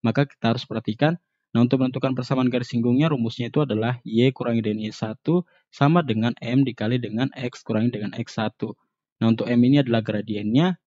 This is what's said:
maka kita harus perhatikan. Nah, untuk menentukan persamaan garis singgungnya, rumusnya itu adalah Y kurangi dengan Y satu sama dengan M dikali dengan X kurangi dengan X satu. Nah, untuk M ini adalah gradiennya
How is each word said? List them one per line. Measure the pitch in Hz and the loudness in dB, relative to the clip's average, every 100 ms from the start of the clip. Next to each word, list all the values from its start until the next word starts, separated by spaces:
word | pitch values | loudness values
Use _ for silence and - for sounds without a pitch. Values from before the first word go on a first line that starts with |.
| 113 | 0
maka | 110 143 | 0 -2
kita | _ 113 | _ -2
harus | 120 | -2
perhatikan. | - 113 110 110 147 170 _ _ _ 117 | -4 -8 -6 0 0 0 _ _ _ 2
Nah, | |
untuk | 120 131 | 4 4
menentukan | 131 127 135 | 2 0 -2
persamaan | 127 120 135 127 | -2 -2 0 2
garis | 123 123 | 0 -2
singgungnya, | 120 120 127 160 | 0 2 2 2
rumusnya | 139 113 - 117 | 0 -2 -4 -4
itu | 151 | 0
adalah | 143 107 113 123 | 0 0 -2 -4
Y | - 110 127 | -2 2 2
kurangi | 131 123 117 | 2 -2 -2
dengan | 107 107 107 | -2 -4 -6
Y | |
satu | - 110 110 - 175 175 _ _ | -8 -8 -6 0 0 -2 _ _
sama | - 143 170 | 0 2 4
dengan | 147 110 117 - | 2 0 0 -2
M | 117 127 | -2 0
dikali | 131 117 107 127 | 0 0 -2 -2
dengan | 113 107 135 | -4 -4 -4
X | - 123 - | -4 -10 -10
kurangi | - 113 120 | -4 0 0
dengan | 110 104 | -2 -8
X | 92 113 - | -8 -8 -4
satu. | 107 _ 113 - _ _ _ _ | -6 _ -10 -10 _ _ _ _
Nah, | 113 | 0
untuk | 113 110 | 2 2
M | 120 | 4
ini | 120 143 | 4 4
adalah | 127 117 | 4 0
gradiennya | 110 104 104 104 104 123 180 175 | 0 -6 -4 -6 0 2 2 -2